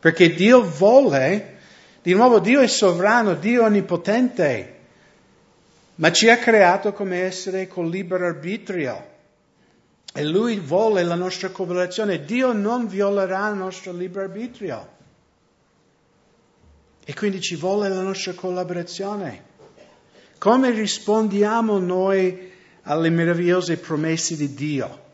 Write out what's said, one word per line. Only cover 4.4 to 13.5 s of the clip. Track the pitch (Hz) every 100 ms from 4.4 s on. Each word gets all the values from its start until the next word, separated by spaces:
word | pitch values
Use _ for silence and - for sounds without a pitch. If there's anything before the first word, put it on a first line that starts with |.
| 156 117 92 - _ _ _ _ _ _ _ _ _ _ _ -
ma | 156
ci | 170 220
ha | 240
creato | 240 220 180 190 214
come | 202 196 180
essere | 185 185 - 190 185
con | 180 170
libero | 180 175 185 180
arbitrio. | 156 156 220 - 185 135 101 - _ _ _ _ _ _ _ _ _ -
E | -
Lui | 151 175 240 208
vuole | 147 175 226 202
la | 175
nostra | 170 180 180 190
collaborazione. | 185 180 180 180 180 208 170
Dio | 143 240 262
non | 220 202 240 233
violerà | 190 202 202 185 185 208